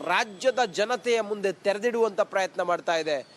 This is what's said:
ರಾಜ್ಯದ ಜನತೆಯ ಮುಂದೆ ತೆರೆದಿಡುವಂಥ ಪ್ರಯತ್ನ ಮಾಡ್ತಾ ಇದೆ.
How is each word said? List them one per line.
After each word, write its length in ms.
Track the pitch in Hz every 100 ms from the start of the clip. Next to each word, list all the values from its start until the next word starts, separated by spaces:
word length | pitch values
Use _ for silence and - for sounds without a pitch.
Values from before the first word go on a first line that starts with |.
ರಾಜ್ಯದ 540 | - 185 233 185 262 240
ಜನತೆಯ 560 | 233 160 214 247 240 233
ಮುಂದೆ 320 | 208 214 196
ತೆರೆದಿಡುವಂಥ 680 | - 202 202 233 233 226 196
ಪ್ರಯತ್ನ 420 | 196 202 185 -
ಮಾಡ್ತಾ 340 | 180 170 156 165
ಇದೆ. 300 | 156 143 -